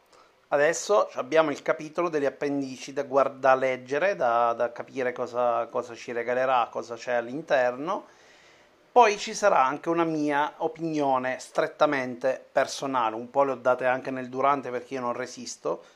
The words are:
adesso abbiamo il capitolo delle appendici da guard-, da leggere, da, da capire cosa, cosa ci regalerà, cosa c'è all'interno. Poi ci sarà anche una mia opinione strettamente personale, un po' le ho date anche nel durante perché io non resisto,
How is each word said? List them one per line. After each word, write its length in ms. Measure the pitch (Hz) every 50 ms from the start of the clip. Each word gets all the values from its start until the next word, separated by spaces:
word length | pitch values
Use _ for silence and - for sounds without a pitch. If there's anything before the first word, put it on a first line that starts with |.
| _ _ _ - _ _ _ _ _ -
adesso 600 | 156 143 143 160 165 - - - 208 - - - -
abbiamo 360 | 127 127 127 151 156 160 151
il 140 | 135 - -
capitolo 440 | - 151 - 156 156 151 - 170 175
delle 200 | 156 151 139 135
appendici 680 | 135 - 151 143 143 139 139 131 131 123 - - 139
da 80 | 143
guard-, 380 | 139 - 139 139 131 131 131 131
da 160 | 131 135 131
leggere, 600 | 131 135 131 127 123 127 123 139 147 170 196 202
da, 380 | 170 135 120 117 117 120 117 117
da 180 | 117 120 120
capire 400 | - - 120 - 127 131 127 123
cosa, 540 | 120 127 123 107 113 120 123 120 117 120 117
cosa 300 | - - 123 117 - 117
ci 180 | 113 - - 120
regalerà, 560 | 120 117 120 123 127 131 131 131 123 113 -
cosa 240 | - 120 113 117 117
c'è 180 | 113 - 127 123
all'interno. 920 | 120 117 113 123 156 165 - 160 131 123 123 123 127 143 175 202 294 - - - _ - - - - - - _ _ _ _ _ _ _ _
Poi 260 | - 247 233 214 208 202
ci 160 | - 226 214
sarà 320 | - 208 208 - 156 131
anche 240 | 131 143 143 - 170
una 160 | 165 170 170
mia 480 | 165 160 156 147 147 147 143 147 147 - -
opinione 840 | 175 160 - - 165 165 156 151 143 139 131 127 127 127 127 -
strettamente 1040 | - - - - 160 151 - - 151 147 147 135 127 127 123 120 - 131 127 - - _
personale, 640 | - 139 135 - - - 143 135 135 127 117 110 110
un 140 | 113 120 120
po' 120 | - 139 139
le 100 | 139 131
ho 20 |
date 300 | 120 120 127 127 123 131
anche 260 | 127 127 131 127 139
nel 180 | 131 131 127 123
durante 400 | 127 123 131 139 143 139 123 127
perché 240 | 123 120 120 - 135
io 80 | 131
non 120 | 123 120 120
resisto, 680 | 120 127 120 - 127 120 - - - - 147 170 - - - _